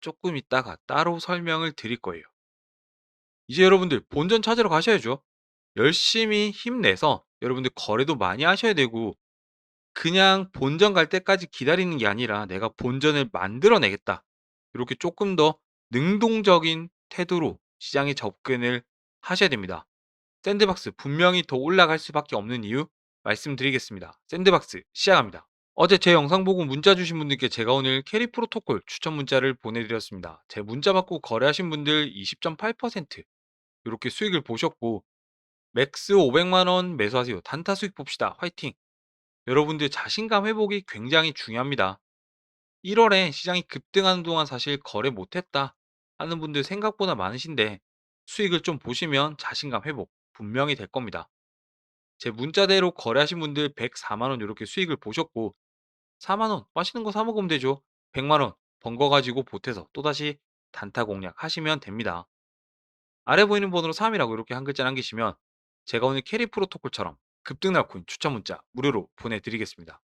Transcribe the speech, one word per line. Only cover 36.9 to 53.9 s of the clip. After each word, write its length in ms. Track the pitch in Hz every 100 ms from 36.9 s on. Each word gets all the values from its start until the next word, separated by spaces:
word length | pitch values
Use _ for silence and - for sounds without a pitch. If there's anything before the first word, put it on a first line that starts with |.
| 160
매수하세요. 460 | 104 123 123 101
단타 340 | - 139 170 196
수익 180 | 202
봅시다. 400 | - 143 - 110 -
화이팅! 340 | 180 - 147 - _ _ _ _ _ _ -
여러분들 420 | 131 151 156 147
자신감 600 | - - - 220 214 202
회복이 360 | 220 214 202 196
굉장히 440 | 107 117 160 160
중요합니다. 680 | 143 - 113 131 135 95 95 _ _ _ _ _ _ _ _ 180
일월에 440 | 220 226 196 185
시장이 320 | 139 175 180
급등하는 600 | 175 - - 196 190 180
동안 220 | 165 165
사실 320 | 151 131 131 143
거래 320 | - 101 123
못했다 640 | 113 92 180 - 143 139 _ _ _ _ _
하는 200 | 160 170
분들 260 | 156 147
생각보다 500 | 135 202 214 208 196
많으신데 680 | 139 92 120 160 143 107 101 _ _ _ _ _
수익을 340 | - 202 170
좀 180 | 160 156
보시면 600 | - 143 170 139 147 147
자신감 460 | - - 147 117 143
회복 260 | 143 110 _ _
분명히 400 | _ 107 120 147
될 120 | 139 98
겁니다. 440 | 135 120 87 82 _ _ _ _ _ _ _ _ _
제 120 | -
문자대로 600 | 110 135 160 196 196 180
거래하신 500 | - - 117 151 175
분들 300 | 156 143 147
백사만 580 | 143 117